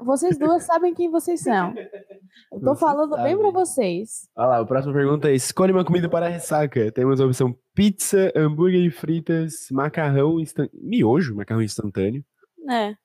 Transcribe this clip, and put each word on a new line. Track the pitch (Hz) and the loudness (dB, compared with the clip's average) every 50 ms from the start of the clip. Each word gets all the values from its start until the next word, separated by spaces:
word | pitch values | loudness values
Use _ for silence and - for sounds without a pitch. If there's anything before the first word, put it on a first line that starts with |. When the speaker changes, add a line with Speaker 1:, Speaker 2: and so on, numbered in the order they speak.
Speaker 1:
vocês | 233 247 277 269 339 370 330 277 | -2 -2 -2 0 2 0 0 0
duas | 294 311 339 339 | 2 2 2 0
sabem | - - 330 330 349 359 330 | 0 0 0 2 2 0 0
quem | - 349 330 | -2 -2 -2
vocês | 320 330 - 359 349 302 | -2 -2 -2 -2 -4 -4
são. | - 262 220 190 180 185 - 214 - - - 196 - - - - _ - _ _ _ - | -2 0 0 0 0 -2 -6 -10 -14 -16 -18 -20 -20 -20 -20 -20 _ -20 _ _ _ -18
Eu | - - | -10 -4
tô | - 262 294 | 0 0 0
Speaker 2:
Você | - | 2
Speaker 1:
falando | 330 302 285 294 311 294 302 247 | 2 0 2 2 0 0 0 -2
bem | 240 277 359 | 0 0 0
pra | 415 427 403 | 2 2 2
Speaker 2:
sabe. | 349 370 | 2 2
Speaker 1:
vocês. | 370 330 - 269 214 180 175 180 220 - - - - _ - | 0 0 0 -2 0 0 -2 -4 -6 -8 -12 -16 -18 _ -4
Speaker 2:
Olha | - 117 127 | 0 2 2
lá, | 123 117 | 2 2
a | 110 | 0
próxima | 110 127 131 135 143 135 | 0 0 -2 0 0 0
pergunta | 143 139 139 147 147 147 151 | 2 2 2 2 2 2 2
é, | 135 | 2
"Escolha | 131 - - - - 185 190 185 | 2 0 -2 0 2 2 4 4
uma | 185 175 | 2 2
comida | 165 175 175 170 165 | 2 0 0 0 0
para | 170 170 170 | 0 0 0
a | 170 | -2
ressaca." | 175 170 - - 156 151 151 139 - 127 107 110 | -4 -6 -6 -2 0 0 0 0 0 0 0 0
Temos | - 127 127 135 135 131 | 0 0 2 2 2 4
a | 135 | 2
opção | 131 123 - 135 123 120 - _ _ - | 2 2 2 0 -2 -2 -6 _ _ 0
pizza, | 185 202 208 196 - - - 202 190 190 180 - | 2 2 2 2 0 -4 0 2 2 2 2 2
hambúrguer | 151 156 151 151 156 180 185 185 180 | 2 0 0 2 2 2 2 4 4
e | 175 170 | 2 2
fritas, | - - - 156 165 165 156 - 165 160 160 156 139 - - - | 0 -4 -4 -4 -4 -2 0 -2 -2 -2 -2 -4 -8 -12 -10 -6
macarrão | 131 135 143 151 - 170 156 143 139 139 139 156 165 165 | -2 -2 -2 -2 -2 -2 0 2 2 2 2 2 2 0
instan-, | 160 - - - 143 - | -4 -6 -4 -4 -4 -4
miojo, | - - - 165 233 240 127 107 127 175 175 123 104 | -6 -12 -8 -4 0 2 4 4 4 2 2 0 -4
macarrão | 101 101 - 110 113 | -8 -6 -4 -2 -2
instantâneo. | 113 104 - - 107 101 - 101 95 104 123 143 143 _ _ _ _ _ _ - 320 269 | -2 -2 -4 -6 -6 -6 -4 -2 -2 -2 -2 -4 -10 _ _ _ _ _ _ -14 -8 -4
Speaker 1:
É. | 247 226 208 208 214 - _ | -2 -2 -2 -4 -6 -12 _